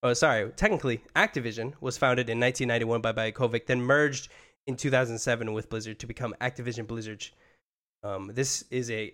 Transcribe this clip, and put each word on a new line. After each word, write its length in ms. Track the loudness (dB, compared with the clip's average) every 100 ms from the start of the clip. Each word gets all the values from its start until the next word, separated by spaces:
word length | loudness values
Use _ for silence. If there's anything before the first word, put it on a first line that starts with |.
oh, 100 | 2
sorry, 380 | 4 4 4 0
technically, 500 | 0 2 2 0 -2 -2 0
Activision 580 | 2 0 -4 -4 -8 -6
was 160 | -6 2
founded 320 | 4 4 2
in 100 | 2
nineteen 280 | 2 2 0
ninety-one 340 | 2 2 0
by 120 | 0
Bobby 180 | 0 -2
Kotick, 340 | 0 0 0 0
then 160 | 0
merged 480 | 4 4 4 0 -10 -20 -20 _ -8
in 80 | -2
two 140 | 2
thousand 280 | 4 2 -2
seven 340 | 0 0 0
with 160 | -4 -4
Blizzard 300 | -6 -6 -10
to 80 | -12
become 280 | -6 -6 -4
Activision 460 | -6 -4 -6 -6 -6
Blizzard. 380 | -6 -8 -10 -14 _ _ _ _ _ _ _
Um, 280 | -6 -6 -6
this 300 | -2 -2 -2 -4
is 220 | -4 -2
a 180 | -4 -4